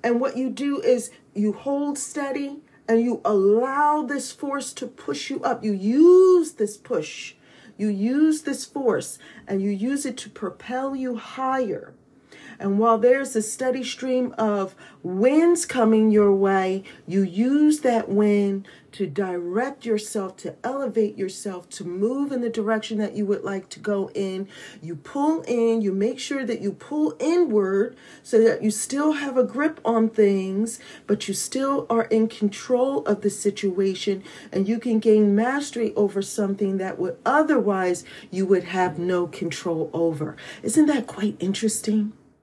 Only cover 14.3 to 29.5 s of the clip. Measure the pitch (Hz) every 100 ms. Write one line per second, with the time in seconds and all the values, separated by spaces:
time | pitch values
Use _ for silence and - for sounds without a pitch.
14.3 | - 220 202 190 - - - 175 185 240
15.3 | 302 339 339 - 254 220 220 220 208 202
16.3 | 196 196 190 190 190 - - - 190 190
17.3 | 180 247 294 302 302 262 226 - 202 208
18.3 | 208 202 196 196 - _ - 185 143 190
19.3 | 175 175 190 262 277 233 208 - 214 190
20.3 | - - - 240 277 262 226 208 - 190
21.3 | - 202 180 - - 170 180 214 269 277
22.3 | 254 240 226 208 220 - 214 208 208 202
23.3 | 202 196 190 - - 208 202 190 - 196
24.3 | 190 196 - - - 156 160 - 277 294
25.3 | 320 - 240 226 226 202 190 214 269 -
26.3 | 277 247 226 196 175 - 302 302 - 277
27.3 | 349 320 214 190 196 247 - - - -
28.3 | 226 226 - 214 208 - 277 302 294 285
29.3 | 254 226